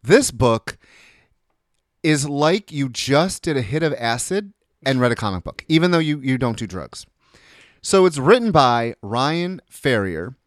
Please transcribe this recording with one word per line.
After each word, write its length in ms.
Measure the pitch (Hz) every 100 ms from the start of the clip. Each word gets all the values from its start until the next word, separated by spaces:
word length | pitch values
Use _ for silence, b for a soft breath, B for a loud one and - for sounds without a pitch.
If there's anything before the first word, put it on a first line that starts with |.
This 300 | 113 220 269
book 460 | 117 123 113 - - b b b b b _ _ _ _ _ _ _
is 240 | 160 151 143
like 460 | 143 151 185 -
you 160 | 151 139
just 560 | 117 - 139 185 -
did 140 | 175 143
a 40 |
hit 220 | 104 151
of 100 | 160 143
acid 580 | 117 117 - 190 202 _ _ _ 135
and 160 | 131
read 100 | 123
a 40 | 117
comic 280 | 107 92
book, 220 | - - -
even 240 | 160 180
though 80 | 170
you, 180 | 160 147
you 160 | 131 131
don't 200 | 123 110
do 80 | 110
drugs. 400 | 90 67 - - _ b b b b b b
So 240 | - 190 185
it's 120 | 143
written 320 | 135 247 233
by 420 | 160 127 120 117 -
Ryan 580 | 101 117 139 165 175 185 _
Ferrier 680 | - 143 117 95 80 92 135